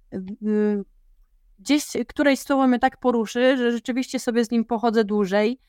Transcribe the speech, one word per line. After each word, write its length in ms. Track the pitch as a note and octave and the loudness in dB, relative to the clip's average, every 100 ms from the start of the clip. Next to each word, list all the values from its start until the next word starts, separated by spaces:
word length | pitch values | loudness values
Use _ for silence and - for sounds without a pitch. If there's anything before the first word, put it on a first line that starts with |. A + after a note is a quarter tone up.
| _ F#3+ F#3 G#3+ | _ -12 -12 -8
mm, 420 | G#3+ G#3 G#3 G#3 G3 _ _ _ _ _ _ _ | -2 0 0 -2 -6 _ _ _ _ _ _ _
gdzieś 260 | F#3+ D4 - - A#3+ | 0 0 0 -6 -6
któreś 320 | - C#4+ C4+ | 0 2 0
słowo 260 | - C#4 C4 | 0 2 2
mnie 120 | B3 | 2
tak 180 | C4+ - | 0 0
poruszy, 600 | B3 A#3 G#3 A#3+ B3+ C4+ | 0 0 -2 0 2 2
że 160 | A#3+ | 0
rzeczywiście 460 | A#3+ - B3 B3 B3 | -2 -4 -4 -4 -4
sobie 260 | - A3+ | -2 0
z 60 | A3+ | 0
nim 140 | A#3 | 0
pochodzę 400 | A3 A3+ A#3+ A3+ | -2 -2 0 2
dłużej. 540 | G3+ G#3 F#3+ G3+ G#3+ B3+ | 2 0 0 2 0 -2